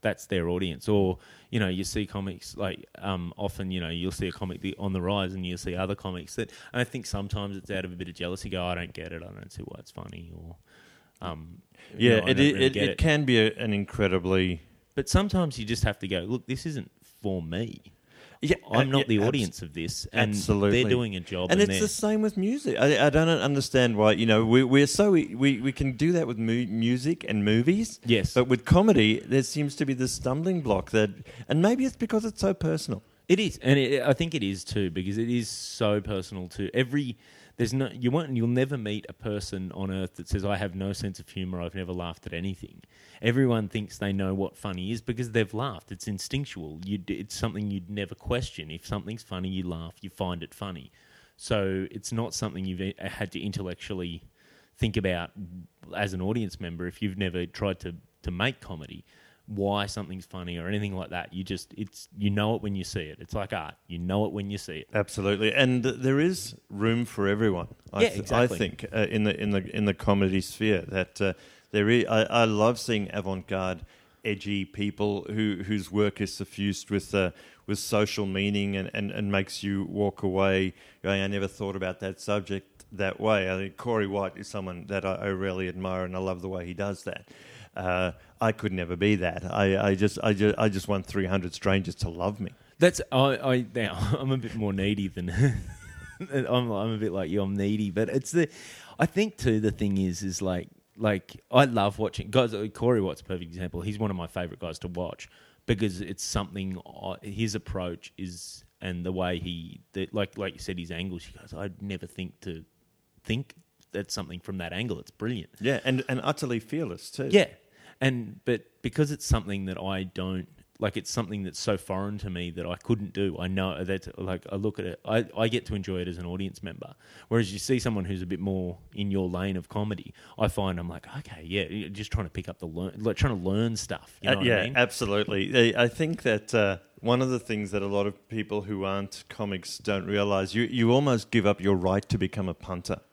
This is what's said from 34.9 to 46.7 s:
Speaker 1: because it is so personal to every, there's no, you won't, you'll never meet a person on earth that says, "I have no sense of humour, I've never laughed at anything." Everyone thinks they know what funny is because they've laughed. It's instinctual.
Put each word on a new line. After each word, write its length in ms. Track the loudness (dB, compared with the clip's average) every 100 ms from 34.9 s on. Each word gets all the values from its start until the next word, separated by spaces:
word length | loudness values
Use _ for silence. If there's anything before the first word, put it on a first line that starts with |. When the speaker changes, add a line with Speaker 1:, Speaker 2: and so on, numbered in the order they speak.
Speaker 1:
because 260 | -2 -2 -2
it 140 | 0
is 180 | 0 -2
so 540 | -8 -10 0 2 2
personal 440 | 0 -6 -6 -8 -10
to 200 | -6 -2
every, 420 | 0 0 0 -2 -8 _ -20 -20 _
there's 160 | -2
no, 160 | 0 -2
you 180 | 0 0
won't, 260 | 0 0 0
you'll 100 | 2
never 300 | 2 2 -2
meet 300 | -4 -6 -8
a 60 |
person 580 | -10 -6 -6 -4 -6 -6
on 180 | -4 -4
earth 260 | -2 -4 -8
that 120 | -4
says, 160 | -2
"I 120 | 0 -2
have 180 | -2 -2
no 160 | -4
sense 260 | -4 -6 -8
of 100 | -12
humour, 320 | -8 -6 -4
I've 140 | -6
never 180 | -6 -6
laughed 320 | -6 -6 -8 -8
at 60 |
anything." 480 | -6 -6 -6 -12 -18 -20 _ -20 -2
Everyone 480 | 2 4 4 4 0
thinks 300 | -4 -6 -4
they 140 | -2
know 200 | 0 0
what 240 | 0 -2 -4
funny 360 | -8 -6 -4
is 80 | -6
because 320 | -4 -6 0
they've 200 | 2 2
laughed. 360 | -2 -6 -8 -12
It's 160 | -10 -6
instinctual. 760 | -6 -4 -4 -4 -8 -10